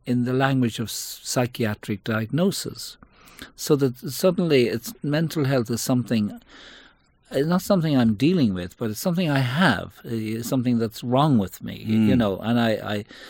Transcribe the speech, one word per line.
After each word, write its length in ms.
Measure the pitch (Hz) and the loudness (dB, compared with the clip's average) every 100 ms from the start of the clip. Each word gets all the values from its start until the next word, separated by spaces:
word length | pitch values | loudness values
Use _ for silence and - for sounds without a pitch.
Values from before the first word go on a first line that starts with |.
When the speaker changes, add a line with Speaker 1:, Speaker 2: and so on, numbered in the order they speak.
| - | -4
Speaker 1:
in 180 | 123 | -2
the 80 | 123 | 0
language 460 | 131 135 135 120 113 | 0 2 2 0 -2
of 100 | 107 | -8
s-, 320 | - - - | -8 -12 -12
psychiatric 800 | - 131 123 - 110 - - 104 | -4 -2 -2 -2 -4 -4 -6 -6
diagnosis. 920 | - 110 110 143 190 - - - - - - _ - - - | -2 -4 -2 0 0 -2 -8 -12 -16 -18 -20 _ -20 -20 -20
So 220 | - - 143 | -12 0 2
that 220 | 135 123 | 2 -2
suddenly 680 | 165 - 185 175 170 139 113 | -10 0 0 2 2 4 2
it's, 260 | 117 - - | -2 -8 -8
mental 420 | 143 147 160 160 | -4 -2 -2 0
health 260 | 135 135 113 | 0 0 0
is 120 | 117 | -4
something, 580 | - 123 113 110 104 - - - - - - _ _ _ _ | 0 0 0 0 0 -6 -18 -20 -20 -20 -20 _ _ _ _
it's 160 | 139 156 | -2 0
not 140 | 180 | 0
something 340 | - 196 160 | 2 2 4
I'm 200 | 135 113 | 4 4
dealing 400 | 101 147 185 113 | 4 2 4 2
with, 240 | 90 90 - | 0 -6 -6
but 100 | 117 | -6
it's 120 | 104 | -4
something 280 | 190 170 165 | -2 0 0
I 120 | 139 | 0
have, 600 | 123 139 175 87 90 - - | 0 2 2 2 -6 -14 -8
uh, 360 | 113 110 113 | -6 -4 -6
something 360 | 117 135 123 117 | -2 0 2 0
that's 260 | 113 - | 0 -4
wrong 320 | 120 127 156 120 | 0 2 4 4
with 260 | 90 - | 2 -6
me, 220 | - - 107 | -14 -10 0
y-, 80 | |
you 200 | 110 107 | 4 4
Speaker 2:
Mm. 40 | 123 | 4
Speaker 1:
know. 200 | 104 92 | 2 0
And 200 | 107 120 | 0 2
I, 120 | 117 | 2
I, 340 | 107 101 104 - - | 0 -4 -6 -8 -16